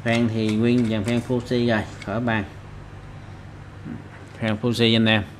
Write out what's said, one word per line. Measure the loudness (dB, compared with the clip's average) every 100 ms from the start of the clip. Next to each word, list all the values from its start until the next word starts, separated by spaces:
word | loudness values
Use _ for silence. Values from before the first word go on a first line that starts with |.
Phen | 2 2 2
thì | 2 0 2
nguyên | 4 4 2
dàn | 0
phen | 0 0 0
Fuji | -2 0 0 2
rồi, | 2 0 -8 -6
khỏi | -2
bàn. | 0 0 -2 -10 -16 -16 -16 -16 -16 -16 -16 -16 -16 -16 -16 -14 -12 -12 -14 -18 -18 -4
Phen | -2 0
Fuji | 0 4 6 6
anh | 6
em. | 4 2 -8